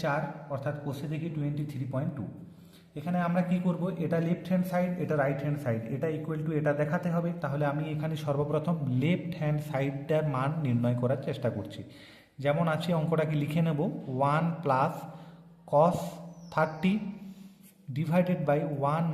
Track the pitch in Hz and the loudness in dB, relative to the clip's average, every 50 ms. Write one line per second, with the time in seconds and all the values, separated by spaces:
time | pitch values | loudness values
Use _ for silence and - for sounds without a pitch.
0 | - 151 143 151 147 - - - - - 143 127 - 147 147 147 143 147 127 - | 0 0 0 0 -2 -4 -6 -10 -8 -6 -6 -4 -4 -4 -6 -4 -4 -6 -6 -4
1 | 151 147 160 151 165 165 151 151 147 147 147 147 147 - - 127 127 123 - 127 | -4 -4 -4 -4 -4 -4 -2 -2 -2 -2 -2 -2 -4 -4 -4 -4 -4 -2 -2 -2
2 | 151 175 - - 95 - - - - - - - - - - - - - - 147 | -2 -2 -2 -4 -6 -8 -8 -12 -14 -16 -18 -20 -20 -20 -20 -20 -20 -14 -12 -8
3 | 151 175 175 180 175 165 175 180 170 175 180 180 - 180 165 - 170 190 170 165 | -4 0 0 2 2 2 2 2 2 2 2 2 2 2 2 2 0 -2 -2 -2
4 | 160 - 170 165 165 170 175 - - - 185 180 180 180 175 180 180 180 175 175 | 0 0 2 2 2 2 0 0 0 0 2 2 2 2 2 2 2 0 0 -2
5 | 151 147 156 147 131 143 147 147 147 147 147 147 - 123 113 110 - - 139 127 | -2 0 2 2 2 2 2 0 -2 -2 -2 -2 0 0 0 0 -2 -4 -4 -2
6 | 165 160 156 156 151 160 160 156 151 160 160 147 151 147 143 147 151 151 175 175 | -2 -2 -2 -2 -4 -4 -4 -2 -2 0 0 2 2 2 2 2 2 0 0 0
7 | 170 175 170 170 170 175 170 - - 135 139 147 147 143 143 151 156 156 151 151 | 0 0 0 0 0 0 -2 -2 -4 -2 -2 0 0 0 0 0 -2 -2 -2 -2
8 | 160 160 160 151 - 151 139 143 147 143 156 151 151 175 175 160 139 123 123 127 | -2 -2 -2 -2 -2 0 0 0 0 0 0 0 0 0 0 0 0 0 2 2
9 | 127 165 180 180 - - - - 151 151 151 147 147 - - 135 139 143 139 139 | 4 2 2 0 0 -4 -6 -2 0 0 0 0 -2 -2 -2 -2 0 -2 -2 -4
10 | - - 156 156 156 151 135 127 135 143 160 165 147 127 120 120 120 120 123 120 | -2 0 0 2 2 2 0 0 0 0 0 0 2 2 2 2 2 2 2 2
11 | 127 120 139 - - - 147 - - 117 104 104 98 - - - 101 - - - | 2 0 0 0 -2 -4 -4 -2 -2 -2 -2 -2 -4 -6 -10 -12 -12 -14 -16 -20
12 | - - - - - _ _ - 131 143 147 165 170 165 156 151 - 185 175 160 | -20 -20 -20 -20 -20 _ _ -4 0 0 2 2 2 2 0 0 0 0 0 2
13 | 151 - 165 156 156 156 151 147 143 151 156 170 165 165 151 143 165 226 - - | 2 2 2 2 2 2 0 0 0 0 2 2 2 2 2 2 0 0 -2 -4
14 | - 139 127 127 135 143 147 160 165 170 165 - - 143 131 131 143 170 - - | -6 -4 0 2 2 4 4 4 2 2 0 0 0 2 4 4 4 2 0 -4
15 | - - - - - - - - - - - - - - 147 143 160 180 - - | -10 -12 -14 -16 -18 -20 -20 -20 -20 -20 -20 -20 -4 2 6 6 6 6 4 2
16 | - - - - - - - - - - - 160 156 156 - - 180 185 208 214 | -2 -6 -8 -10 -14 -16 -16 -18 -18 -6 -2 0 0 0 0 2 2 2 2 2
17 | - - - - - - - - - - - - - - - - - - 123 151 | 0 -4 -8 -10 -12 -16 -16 -16 -18 -20 -20 -20 -20 -20 -20 -16 -12 -6 -4 -2
18 | 156 147 165 180 175 180 180 151 147 143 143 151 170 160 147 131 135 139 151 165 | 0 2 4 4 4 4 2 2 2 2 2 2 2 0 -2 0 0 2 2 2
19 | 170 165 | 2 2